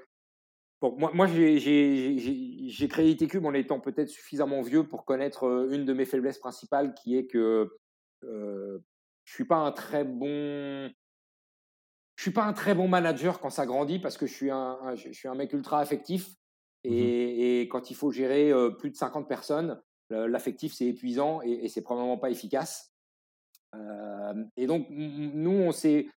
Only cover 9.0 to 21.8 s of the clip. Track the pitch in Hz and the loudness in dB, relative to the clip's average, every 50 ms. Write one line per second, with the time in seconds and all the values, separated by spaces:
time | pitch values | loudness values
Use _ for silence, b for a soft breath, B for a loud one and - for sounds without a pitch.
9 | _ _ _ _ _ - - - - - 170 160 151 143 139 - - - 151 147 | _ _ _ _ _ -14 -10 -6 -2 0 0 2 2 0 -4 -6 -8 -4 -2 -2
10 | 143 131 127 120 139 143 147 147 147 143 143 143 143 139 139 139 135 127 - _ | -2 -2 -4 -6 -4 -4 -4 -4 -6 -6 -6 -8 -8 -8 -8 -8 -10 -12 -14 _
11 | _ _ _ _ _ _ _ _ _ _ _ _ _ _ _ _ _ _ _ _ | _ _ _ _ _ _ _ _ _ _ _ _ _ _ _ _ _ _ _ _
12 | _ _ _ - - 233 - 226 214 214 208 - - 202 196 170 185 185 185 180 | _ _ _ -6 -4 -2 0 0 0 0 0 -2 0 2 2 2 4 4 4 4
13 | 170 165 156 127 151 180 175 - - 135 - - 139 120 123 139 147 143 175 185 | 4 2 0 0 0 -2 -2 -2 -6 -6 -4 -4 -4 -2 0 -2 0 -2 -2 -4
14 | 165 139 - - 151 127 - - 135 139 135 131 131 127 131 131 131 131 123 - | -4 -6 -6 -4 -6 -6 -6 -4 -4 -2 -2 -2 -4 -4 -6 -8 -8 -8 -8 -8
15 | - 131 120 - - 131 131 131 139 123 - 143 127 - 151 147 143 147 151 113 | -10 -14 -16 -12 -10 -8 -6 -6 -6 -4 -4 -4 -2 0 0 0 0 0 -2 -4
16 | - - 180 185 180 - - _ _ _ _ _ _ _ _ _ - 123 117 120 | -4 -4 -4 -4 -4 -6 -16 _ _ _ _ _ _ _ _ _ -4 0 2 2
17 | 123 120 120 120 123 120 120 117 123 123 123 120 120 120 - 127 127 - - - | 2 2 2 2 0 0 0 2 2 4 4 2 2 0 -4 -6 -8 -8 -8 -2
18 | 147 143 117 127 135 127 135 143 147 147 139 127 120 117 101 - - 143 135 - | -2 -2 0 0 0 2 4 6 6 6 6 6 4 4 2 -2 -8 -8 -6 -4
19 | 143 123 - 151 143 - 131 117 - - 147 156 170 160 120 - - _ _ _ | -6 -4 -4 -4 -6 -4 -6 -6 -4 -2 -2 0 -2 -2 -6 -8 -12 _ _ _
20 | _ - 110 110 113 117 120 123 - 131 - - 151 135 - - 123 123 120 - | _ -6 -4 -2 0 0 0 0 -2 -4 -6 -4 -6 -8 -4 -2 -2 -2 -2 -2
21 | 127 123 120 131 143 151 160 156 123 120 117 117 117 107 - 113 | -4 -4 -2 0 0 0 0 -2 -2 -2 -2 -2 -4 -6 -6 -6